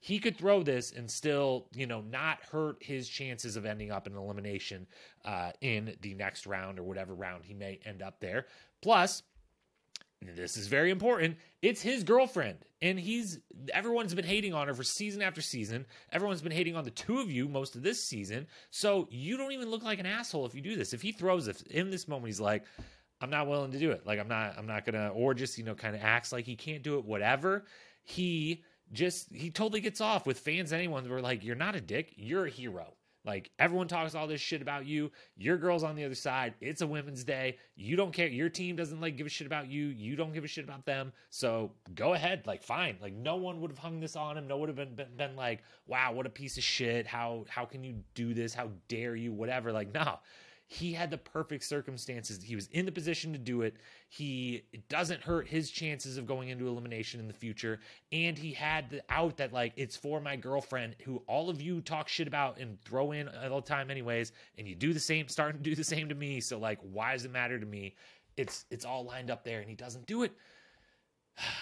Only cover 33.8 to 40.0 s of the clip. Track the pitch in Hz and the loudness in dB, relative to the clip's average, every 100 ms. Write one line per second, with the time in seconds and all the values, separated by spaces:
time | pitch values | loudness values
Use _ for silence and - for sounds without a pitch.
33.8 | 180 175 160 156 156 151 - 160 139 143 | 2 2 0 -2 -2 -2 -2 -2 -2 -4
34.8 | 139 151 147 - - - - 175 175 175 | 0 0 0 -4 -20 -2 2 4 6 4
35.8 | 156 151 143 131 143 131 123 113 123 156 | 4 0 -2 -2 0 2 0 -2 -6 0
36.8 | 160 151 143 131 123 135 131 - - - | 0 0 -4 -4 -2 0 0 -2 -10 -10
37.8 | 98 170 196 165 170 123 165 170 180 170 | 2 4 4 4 2 4 0 0 -2 -2
38.8 | 165 156 165 135 147 - 143 151 135 143 | -2 -2 -4 -2 -4 -6 -2 -4 -2 -2
39.8 | 147 123 | -2 -2